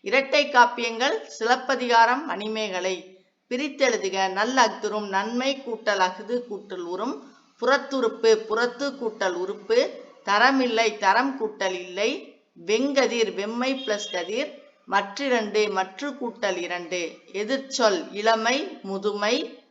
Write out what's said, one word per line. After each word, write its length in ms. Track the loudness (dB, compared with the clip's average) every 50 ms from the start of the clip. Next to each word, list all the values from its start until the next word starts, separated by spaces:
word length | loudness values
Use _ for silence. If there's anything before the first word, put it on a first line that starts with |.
இரட்டை 480 | _ 2 2 2 2 4 2 2 2 4
காப்பியங்கள் 760 | 6 6 6 6 6 -2 -4 -4 -2 0 0 0 0 -2 -6
சிலப்பதிகாரம், 1000 | -10 -10 -4 2 2 2 2 2 -2 -2 0 2 4 6 6 8 6 4 0 -2
மணிமேகலை. 1000 | -6 -6 -6 -4 -6 -4 -4 -4 -4 -4 -2 -2 -2 -2 -4 -8 -16 -20 -20 _ _ _ _ _ _
பிரித்தெழுதுக. 840 | -4 -4 -4 -4 0 2 2 2 2 0 -2 -2 0 0 0 0
நல் 260 | 0 0 0 0 4 4
அஃதுறும், 500 | 4 4 2 -2 -6 -4 -4 -4 -4 -2
நன்மை 560 | -2 -2 -2 -2 -4 -2 -2 -2 -2 -4 -6
கூட்டல் 320 | -8 -8 -4 -2 0 2 2
அஃது 480 | 2 0 0 -6 -6 -4 -4 -4 -4 -6
கூட்டல் 320 | -12 -12 -10 -12 -10 -10 -8
உறும். 500 | -8 -6 -6 -4 -6 -6 -8 -12 -18 -20 _ _ _ _ _
புறத்துறுப்பு, 720 | 2 2 2 2 0 -2 -2 0 0 0 -2 2 4 4 4
புறத்து 540 | 4 4 -2 0 0 0 -2 -2 -4 -6 -6
கூட்டல் 440 | -4 -4 -6 -6 -4 -2 -2 -2 -2
உறுப்பு. 760 | -2 -4 -6 -6 -10 -2 2 2 2 2 2 -4 -12 -16 -20 -20 -14 -2
தரமில்லை, 720 | 0 4 6 6 6 6 4 2 2 2 2 2 2 0 2
தரம் 400 | 2 4 4 4 2 0 -2 -2
கூட்டல் 340 | -4 -6 -4 -2 -2 -2
இல்லை. 680 | -2 -4 -8 -8 -4 -2 -2 -2 -2 -4 -8 -14 -20 _ _ _ _ -18 -2
வெங்கதிர், 680 | 0 0 2 2 2 2 2 2 2 2 0 0 0 0
வெம்மை 420 | -4 -6 -4 -4 -2 -2 -2 -2
பிளஸ் 360 | -2 -2 -4 -4 -4 -4 -6
கதிர். 560 | -4 -6 -4 -2 -2 -4 -4 -4 -8 -16 -20 -20 _ _ _
மற்றிரண்டு, 840 | 0 0 0 0 0 -6 -4 -2 0 2 0 0 0 0 0 0 2
மற்று 400 | 2 -2 -2 -2 -4 -8 -8 -8
கூட்டல் 480 | -6 -6 -8 -8 -6 -4 -4 -2 -2 -2
இரண்டு. 600 | -4 -6 -6 -8 -6 -6 -6 -6 -6 -6 -8 -12 -20 -12
எதிர்ச்சொல் 760 | -8 -6 -2 -2 -2 -4 -4 -6 -4 2 2 4 4 2 -4 -6
இளமை, 680 | -8 -2 2 2 2 4 2 0 0 0 -2 -6 -10 -12
முதுமை. 840 | -10 -8 -8 -2 -2 -2 -2 0 0 0 0 0 -2 -6 -12 -18 _ _